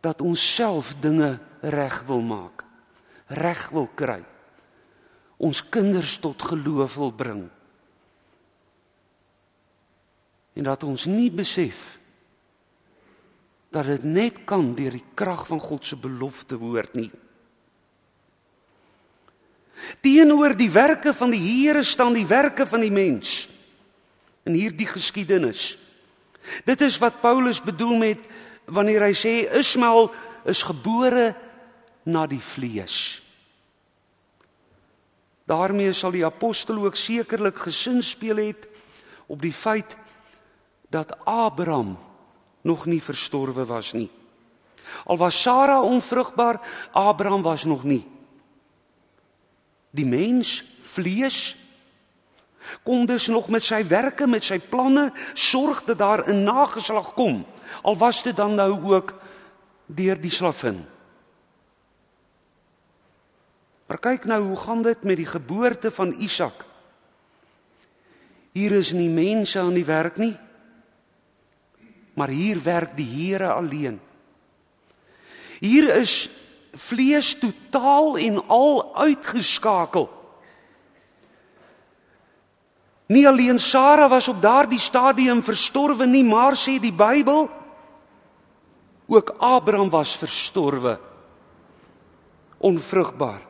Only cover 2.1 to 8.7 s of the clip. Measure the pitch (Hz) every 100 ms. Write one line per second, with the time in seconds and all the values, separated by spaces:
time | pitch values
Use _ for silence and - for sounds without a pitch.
2.1 | 127 117 107 90 - - _ _ _ _
3.1 | _ _ 135 175 175 - 160 123 - 135
4.1 | 101 82 _ _ _ _ _ _ _ _
5.1 | _ _ _ 165 139 - 240 202 185 151
6.1 | - 156 - - 160 143 147 135 143 139
7.1 | 110 123 104 87 _ _ _ _ _ _
8.1 | _ _ _ _ _ _